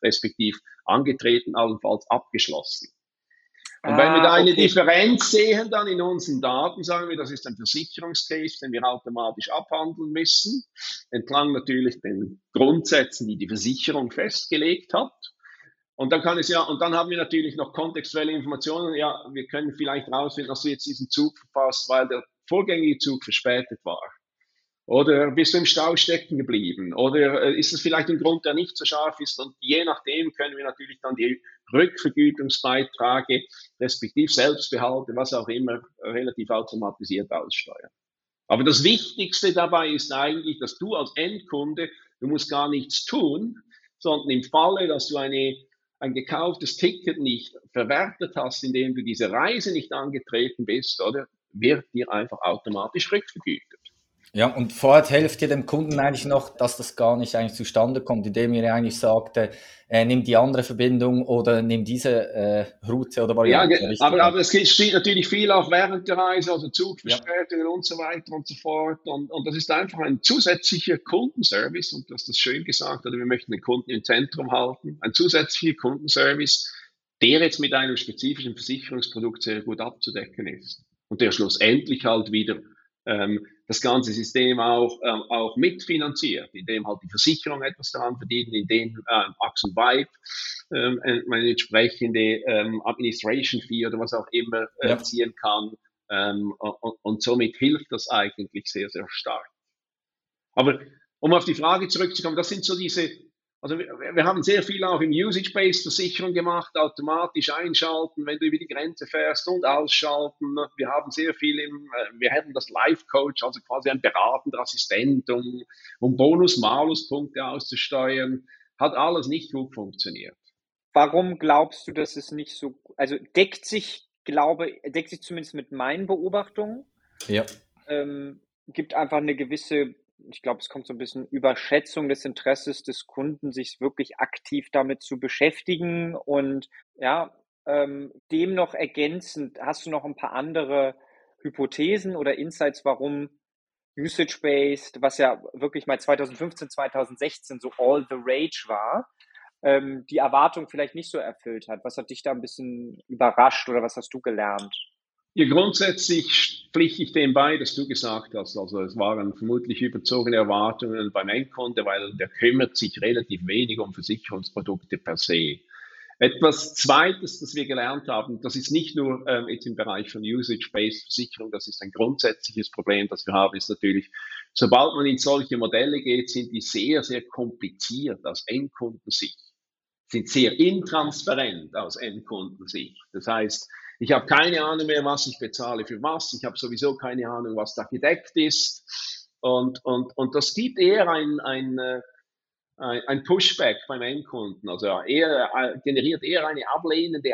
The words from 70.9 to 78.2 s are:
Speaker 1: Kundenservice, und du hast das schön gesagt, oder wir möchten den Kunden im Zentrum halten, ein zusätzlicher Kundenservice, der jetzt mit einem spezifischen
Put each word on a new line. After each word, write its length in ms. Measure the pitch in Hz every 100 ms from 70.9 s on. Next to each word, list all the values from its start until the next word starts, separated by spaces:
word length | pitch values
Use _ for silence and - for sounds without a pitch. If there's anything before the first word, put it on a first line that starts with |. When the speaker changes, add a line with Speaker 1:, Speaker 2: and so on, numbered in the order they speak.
| 160
Speaker 1:
Kundenservice, 960 | - 185 254 247 - 101 139 170 -
und 160 | 123 -
du 60 |
hast 120 | 123 -
das 120 | 117
schön 260 | 127 139
gesagt, 400 | 170 123 143 143
oder 140 | 123 123
wir 80 | 123
möchten 260 | 123 -
den 80 | 107
Kunden 300 | - 123 123
im 120 | 113
Zentrum 480 | - 117 139 156 131
halten, 460 | 123 123 131 151 147
ein 100 | -
zusätzlicher 640 | - 175 160 147 - 165 147
Kundenservice, 960 | 127 143 151 139 139 147 143 - - - - _ _ _
der 200 | 117 156
jetzt 200 | 165 156
mit 140 | 143
einem 240 | 135 131 120
spezifischen 560 | - -